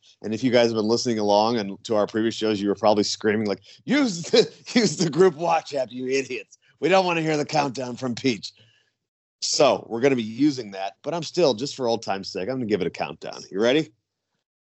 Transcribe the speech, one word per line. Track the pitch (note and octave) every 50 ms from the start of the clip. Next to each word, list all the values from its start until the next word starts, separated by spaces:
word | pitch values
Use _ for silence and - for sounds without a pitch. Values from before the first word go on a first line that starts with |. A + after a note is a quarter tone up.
| _ _ _ _ -
And | G#2 A2
if | G#2+ C3
you | C3
guys | A2+ A#2+ A#2+ A#2
have | A#2
been | A2+ G#2 G#2+
listening | A#2 A2+ - B2+ A2+ G#2+
along | G#2 G2+ G2+ G#2 G#2+ A2+ A#2+ A2+
and | G2+ G2 G2 - -
to | - A2+
our | G#2+ G2+
previous | F#2 - A2 A2 A2+ G#2+
shows, | - A2 A2 G#2+ G2
you | G2+ G2+
were | F#2+
probably | - A2+ G#2+ G#2+ G#2 G2
screaming, | - - - - A2 G2+ A2 A2
like, | G2+ G2 - _ - - - -
"Use | D3+ B3 D4 C#4 A#3 F3 E3+ D#3+
the, | - - B3
<laughs> | F#3+ - - - - - - A#3+
use | A3 E3+ D#3
the | - D#3+ E3
group | - D#3 F#3+ F#3 D3
watch | D3 E3+ E3+ E3 D#3+ - - C#3+
app, | C#3 B2+ -
you | B2 B2+ B2+ B2+
idiots! | C3+ C3+ C3 B2 B2+ G#2+ G2 _ - - _ _ _ -
We | - D#3+
don't | F#3+ F#3+ F#3
wanna | F3+ E3+ E3 D#3
hear | D#3+ D#3
the | D3 C#3+
countdown | C#3 D#3 D3+ C#3+ C#3 G#2+ C3+ B2+ B2 A#2+
from | G#2+ C3 B2 A#2
Peach." | - - C3+ A2+ F2+ - - - _ _ _ _ _ _ _ _ _ _ _ _ _ _ _ _ _
So | - - - - D3 B2+ G2+ F#2 - -
we're | A2 A#2
gonna | B2+ C#3 C3+
be | A#2+ A2+
using | A2 A2+ B2+ C#3+ D3+ C3+ B2+ A2 G2+ G2
that, | F#2+ F#2+ G2 - _ -
but | C#3+ D#3+
I'm | E3+ D#3
still, | - - F3 F3 C3 A#2
just | G#2+ C#3 C#3+ -
for | - B2+ A#2
old | A#2 A2 -
time's | G#2+ G2 G2 F#2 -
sake, | - F#2 F#2 G#2+
I'm | C3
gonna | C3 A#2+
give | G#2 G#2 F2 F2
it |
a | E2
countdown. | - - E2+ C#2+ D2 - - - - B1 - -
You | F2+ G2
ready? | A2+ A#2+ C3+ D#3+ C#3+ - _ _ _ _ _ _ _ _ _ _ _ _ _ _ _ _ _